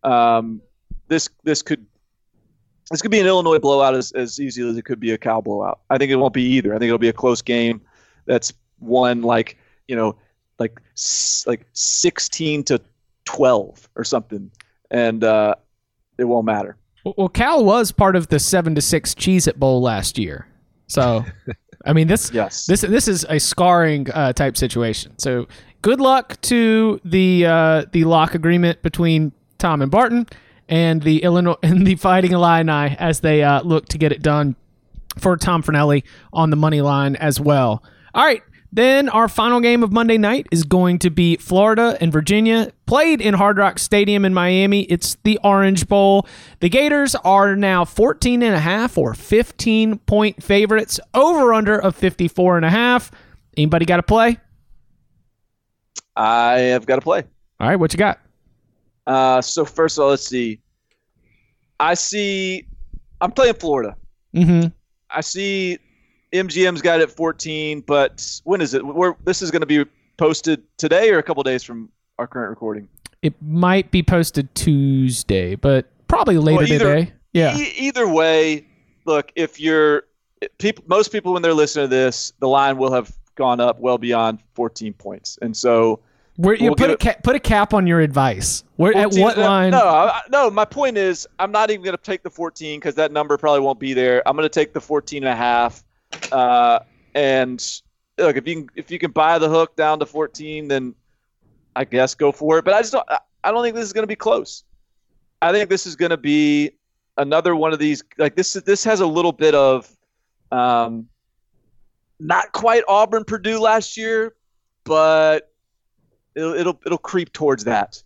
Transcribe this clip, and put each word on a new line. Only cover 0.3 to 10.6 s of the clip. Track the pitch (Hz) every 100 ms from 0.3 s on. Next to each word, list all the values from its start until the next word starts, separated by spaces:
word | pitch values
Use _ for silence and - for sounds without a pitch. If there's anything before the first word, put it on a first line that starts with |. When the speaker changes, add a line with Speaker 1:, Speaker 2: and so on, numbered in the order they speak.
| 117 113 110 _ _ _ - _
Speaker 1:
this, | 156 - _
this | 151 147
could, | - 147 104 _ _ _ _ _ _ _ _ _ -
this | 160
could | 226
be | 214
an | 190
Illinois | 190 165 160
blowout | 143 139 135 131
as, | 123
as | 131 120 127
easily | 139 120 120
as | 117
it | -
could | 117
be | 113
a | 110
Cal | 127 113
blowout. | 107 101 98 - _
I | 135
think | 135
it | 135
won't | 135 120
be |
either. | 123 131 104
I | 107
think | 117
it'll | 117
be | 117
a |
close | 113 127 117
game | - 120 117 117 _ _ _ _ -
that's | 123 - - _ _
won, | 117 123 123 120
like, | 117 117 113 - _ _ -
you | 120
know, | 110 104 _ _ _
like, | _